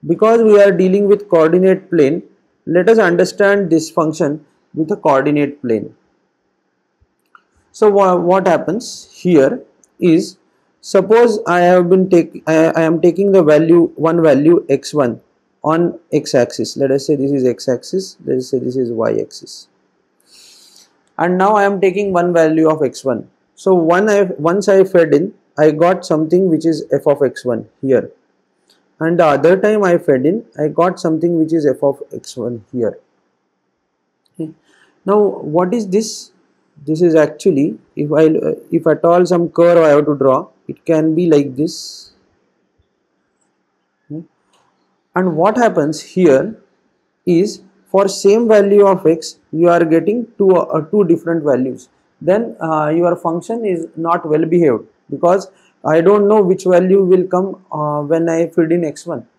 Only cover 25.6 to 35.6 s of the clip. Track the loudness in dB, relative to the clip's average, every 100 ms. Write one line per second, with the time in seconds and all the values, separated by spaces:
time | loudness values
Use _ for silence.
25.6 | 0 2 0 0 -2 -2 0 0 0 0
26.6 | -2 -4 -4 -2 0 0 -2 -4 -6 -6
27.6 | -8 _ -2 -2 -2 _ _ _ _ _
28.6 | _ _ _ _ -4 0 2 2 2 2
29.6 | 2 0 0 0 0 0 0 -4 -8 -8
30.6 | -6 -2 -2 -2 -4 -2 -2 -2 -2 0
31.6 | -2 -2 -2 -4 -12 -16 -16 -10 -10 -10
32.6 | -10 -6 -6 -6 _ _ _ _ _ _
33.6 | _ _ _ _ _ _ _ _ -14 -14
34.6 | _ _ _ _ -2 0 0 -2 -4 -2